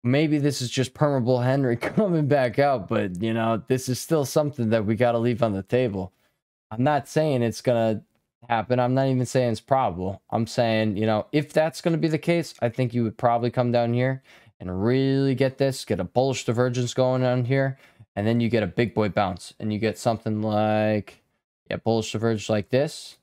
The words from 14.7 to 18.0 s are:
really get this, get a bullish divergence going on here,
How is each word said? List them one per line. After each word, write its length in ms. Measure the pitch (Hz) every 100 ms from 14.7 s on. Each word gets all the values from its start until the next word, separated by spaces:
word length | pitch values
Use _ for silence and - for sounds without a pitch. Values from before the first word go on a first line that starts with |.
| 92
really 500 | 110 131 135 135 139
get 240 | 127 135 131
this, 260 | 135 131
get 140 | - 95
a 60 |
bullish 400 | 90 - 135 123
divergence 500 | - 117 127 123 120
going 300 | - 127 127
on 220 | 127 127 123
here, 320 | 135 135 135 - _